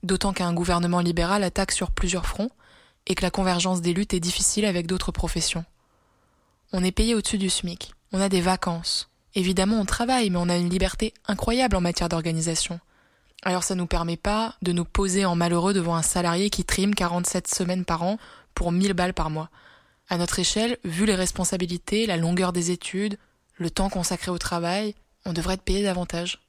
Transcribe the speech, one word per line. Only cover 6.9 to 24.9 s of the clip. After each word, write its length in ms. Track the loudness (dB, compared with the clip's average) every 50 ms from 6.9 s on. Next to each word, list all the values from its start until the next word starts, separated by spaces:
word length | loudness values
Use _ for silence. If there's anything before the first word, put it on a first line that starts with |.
payé 220 | 2 2 2 4 4
au-dessus 220 | 2 0 0 -2
du 140 | 0 0 0
smic, 420 | 0 -2 -2 -6 -8 -10 -14 -16 -16 _ _ _
on 80 | -2 0
a 100 | 2 2
des 100 | 2 2
vacances. 720 | 4 2 2 0 0 -4 -4 -4 -4 -4 -4 -4 -4 _ _ _ _ _ -2
Évidemment, 440 | 0 0 2 2 2 2 2 2 2
on 60 | 2
travaille, 460 | 0 0 0 0 2 2 2 2 2
mais 80 | 2 2
on 100 | 2 2
a 80 | 2
une 140 | 2 2 0
liberté 420 | 2 2 0 0 0 -2 -4 -4 -4 -8 _
incroyable 500 | -4 -2 -2 0 0 2 2 2 2 2
en 60 | 2
matière 260 | 2 2 0 0 0 0
d'organisation. 720 | 0 0 0 0 -2 0 0 0 0 -2 -2 -4 -6 -10 _ _ _ _ _ _ _ _ _ _ _ -6
Alors 200 | -2 -2 0 0
ça 120 | 0 -2 -2
nous 120 | -2 -2
permet 300 | 0 0 0 0 0 -4
pas 380 | -2 _ 0 0 0 0 -2 -6 _
de 100 | -2 0
nous 140 | 0 0 0
poser 400 | 0 0 0 0 2 2 2 2
en 100 | 2 2
malheureux 380 | 2 2 2 2 4 2 2 2
devant 220 | 2 2 2 0
un 60 | 0
salarié 460 | 0 0 0 2 2 2 2 2 0 0
qui 160 | 0 -2 -2
trime 300 | -2 0 0 2 2 2
quarante-sept 520 | 2 0 0 0 -2 -2 -2 -2 -4 -4
semaines 380 | -2 -2 -2 0 -2 -2 -2 -2
par 200 | -2 -2 -2 0
an 120 | -2 -4 -4 -8 -16 -20 -20 -20 _ _
pour 180 | -2 -2 0
mille 220 | 2 2 2 2 2
balles 180 | 2 0 0
par 160 | 0 -2 -2 -2
mois. 220 | -2 -4 -6 -8 _ -20 -20 -20 -20 -20 _ _ _ _ _ -4
À 80 | -2
notre 220 | -2 0 -2 0 0
échelle, 400 | 0 0 0 0 0 0 -2 -4 -6
vu 200 | -6 -2 0 2
les 100 | 2 2
responsabilités, 920 | 2 0 -2 -2 -2 -2 -2 0 -2 -2 -4 -4 -8 -4 -2 0 0 0
la 100 | 0 0
longueur 380 | 0 2 2 2 2 2 0 0
des 160 | 0 0 0
études, 480 | -2 -2 -4 -6 -4 -2 -2 -2 -4 -6 _ _ _ _ _ _ _
le 120 | -6 -6 -4
temps 220 | 0 0 -2 0
consacré 400 | 0 -2 -2 -2 -4 -4 -4 -4
au 80 | -4 -4
travail, 560 | -4 -2 -2 -2 0 0 -2 0 -2 -4